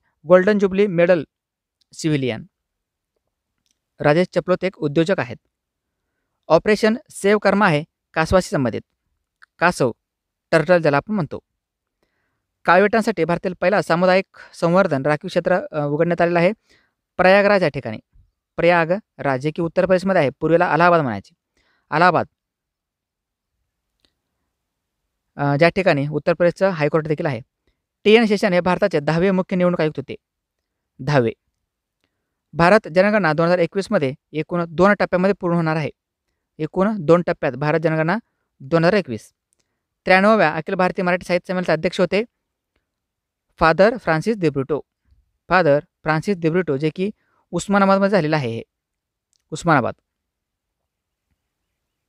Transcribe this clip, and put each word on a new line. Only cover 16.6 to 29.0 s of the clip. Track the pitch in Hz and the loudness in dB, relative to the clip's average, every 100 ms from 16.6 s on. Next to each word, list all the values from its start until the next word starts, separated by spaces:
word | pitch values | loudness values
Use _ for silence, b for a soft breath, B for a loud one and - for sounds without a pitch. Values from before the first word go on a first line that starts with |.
| _ _ _ _ _ - | _ _ _ _ _ 0
प्रयागराज | 180 202 202 202 | 4 4 4 2
या | 170 | 0
ठिकाणी. | 139 120 107 - _ _ _ _ - | -4 -10 -12 -16 _ _ _ _ 0
प्रयागराज, | 165 175 160 190 - - 143 131 | 2 2 0 -4 -6 -8 -4 -4
जे | 147 | -4
की | 156 | -4
उत्तर | 165 185 180 | -4 -2 0
प्रदेशमध्ये | 185 190 185 | 0 0 0
आहे, | 139 | 0
पूर्वेला | - 156 165 175 | -2 0 2 2
अलाहाबाद | 151 175 170 | 2 4 4
म्हणायचे. | 139 101 - _ _ _ _ _ _ | 0 -6 -12 _ _ _ _ _ _
अलाहाबाद, | 147 180 156 101 _ _ _ _ _ _ _ _ _ _ _ _ _ _ _ _ _ _ _ _ _ _ _ _ _ _ _ _ _ _ - | 0 2 2 -2 _ _ _ _ _ _ _ _ _ _ _ _ _ _ _ _ _ _ _ _ _ _ _ _ _ _ _ _ _ _ -6
अ, | 143 143 | -4 2
ज्या | 170 | 2
ठिकाणी | 196 185 147 143 | 2 0 0 -2
उत्तर | 151 - | -4 -4
प्रदेशचं | 165 175 - 190 | 0 0 0 -2
हायकोर्ट | 170 147 160 156 | 0 -2 -2 -4
देखील | 151 165 | -4 -4
आहे. | 120 - _ _ _ _ _ | -8 -12 _ _ _ _ _
टी | 190 | 2
एन | 220 220 | 4 4
शेषन | 208 208 | 0 0
हे | 175 | 0
भारताचे | 175 175 202 | 0 0 0
दहावे | 160 | -2